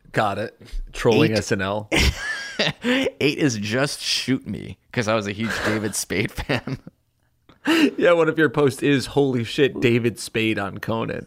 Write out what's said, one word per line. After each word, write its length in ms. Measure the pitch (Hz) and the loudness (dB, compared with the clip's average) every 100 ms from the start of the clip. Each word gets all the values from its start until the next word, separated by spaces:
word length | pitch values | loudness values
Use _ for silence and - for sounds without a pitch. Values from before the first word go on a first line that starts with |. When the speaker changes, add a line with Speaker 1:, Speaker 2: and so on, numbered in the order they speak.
| - | -8
Speaker 1:
Got 260 | - 107 98 | -2 0 -2
it. 220 | 110 - - - - | -6 -10 -12 -10 -8
Trolling 400 | - 127 110 113 | -2 2 4 4
Speaker 2:
Eight 60 | 110 | 2
Speaker 1:
S 140 | 101 | 0
N 80 | 107 | -2
L. 300 | 95 107 104 | -2 -4 -2
Speaker 2:
<laughs> 920 | - - - - - - - 151 - | 0 2 0 -4 -8 -6 -4 -2 -2
Eight 540 | 240 254 269 - 143 - | -2 0 0 0 0 2
is 200 | 147 113 | 0 0
Just 420 | 104 123 143 - | -2 0 -2 -2
Shoot 460 | - - - 131 - | -4 -2 0 -2 -4
Me, 320 | 78 50 - _ | -10 -10 -14 _
'cause 160 | - 104 | -4 0
I 60 | |
was 120 | 113 101 | 0 -2
a 60 | |
huge 200 | 104 113 - | -4 -4 -2
David 300 | - 110 107 | -2 -2 -2
Spade 360 | - - 87 - | -4 -4 -2 -2
<laughs> 0 | |
fan. 460 | - - 123 - 131 - - _ _ _ _ _ _ - 330 294 - | -4 -4 -4 -4 -10 -12 -20 _ _ _ _ _ _ 0 2 2 4
Speaker 1:
Yeah, 140 | 170 | 4
one 160 | 170 156 | 4 4
of 100 | 156 | 4
your 100 | 151 | 2
posts 340 | 151 143 - | 4 2 2
is, 240 | 139 143 104 | 2 2 2
"Holy 380 | 139 139 127 | 2 2 2
shit, 360 | 110 - 135 - | -2 2 2 2
David 380 | 123 117 117 98 | 2 4 2 -2
Spade 400 | - 120 110 101 | -4 -2 0 0
on 200 | 101 101 | -4 -6
Conan." 480 | - 113 113 - | -4 -4 -4 -6